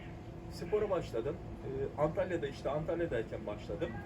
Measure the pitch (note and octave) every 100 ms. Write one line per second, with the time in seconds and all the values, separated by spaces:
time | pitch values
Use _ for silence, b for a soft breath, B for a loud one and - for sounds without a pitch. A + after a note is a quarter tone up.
0 | - - - - - - E3+ G#3 G#3 F3+
1 | - A#2 B2 F3 - - C#3 C3+ C#3 -
2 | D#3 F3+ F#3 E3+ C#3+ B2+ C#3 D3 D#3 E3+
3 | E3 B2 A2 A2+ G#2+ G#2 - G#2 - -